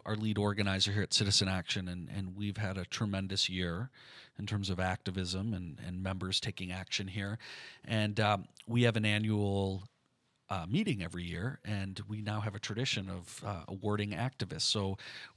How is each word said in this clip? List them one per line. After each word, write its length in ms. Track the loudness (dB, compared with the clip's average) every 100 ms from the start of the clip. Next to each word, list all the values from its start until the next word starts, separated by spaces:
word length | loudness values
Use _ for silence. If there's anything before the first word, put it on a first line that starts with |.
| -2
our 100 | 0
lead 220 | 2 4
organizer 540 | 2 4 2 4 2
here 100 | 2
at 100 | 2
Citizen 340 | 4 4 4 4
Action, 420 | 0 -2 -4 -4
and, 200 | -6 -6 -6
and 180 | -6 -4
we've 200 | -4 -2
had 220 | -2 -2
a 80 | -4
tremendous 640 | -2 0 0 0 0 0
year 400 | 0 0 -2 -6 -10 -20 -20 -16 -8
in 80 | -2
terms 240 | 0 0
of 100 | 0
activism 720 | 0 0 -4 -2 -2 -2 -2
and, 260 | -2 -6 -10 -8
and 160 | -4
members 380 | -2 -2 0 0
taking 320 | -2 -4 -4
action 340 | -4 -2 -4 -2
here. 300 | -4 -4 -4 -8 -14 -16 -16
And, 340 | 0 2 4 4
um, 280 | 6 4 0 -14 0
we 180 | 6
have 120 | 6 6
an 80 |
annual, 800 | 4 4 4 4 4 4 2 0 -8 _ _ _ _ _ -6
uh, 160 | -4 0
meeting 360 | 0 2 0
every 220 | -2 -4
year, 360 | -4 -2 -4 -4 -4
and 340 | -2 -2 -6 -6
we 140 | -4
now 180 | -2 -2
have 140 | -4
a 40 | -4
tradition 520 | -4 -2 0 -2 -4
of, 340 | -8 -10 -8 -6
uh, 180 | -6 -6
awarding 440 | -4 0 2 0
activists. 500 | 0 -2 -2 -6 -2
So 340 | 0 2 0 -4 -8 -14 -16